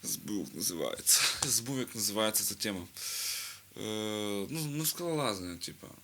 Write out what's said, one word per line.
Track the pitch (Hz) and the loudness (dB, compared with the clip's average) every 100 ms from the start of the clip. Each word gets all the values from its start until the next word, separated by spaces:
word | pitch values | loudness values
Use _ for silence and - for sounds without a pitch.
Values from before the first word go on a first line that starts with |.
Збув, | - - - 104 82 | -4 -6 -2 -4 -4
називається. | - - 85 67 - - - - - | -2 -2 0 -2 0 6 6 6 4
Збув, | - 113 117 135 | 2 2 2 -2
як | 123 113 | -2 0
називається | 101 101 110 107 | 0 4 4 4
ця | 101 101 | 0 -2
тема. | 110 95 90 - - - - - - - - - | -2 -2 -6 -8 -6 -2 -2 -2 -6 -12 -16 -8
Е, | 107 107 107 107 104 101 98 | -4 -2 -2 -2 0 0 -2
ну, | 156 151 | -2 -2
ну, | 147 156 | 0 0
скалолазання, | - 170 156 131 98 90 85 | 0 0 2 2 0 -4 -6
типа. | - - - - | -8 -10 -14 -16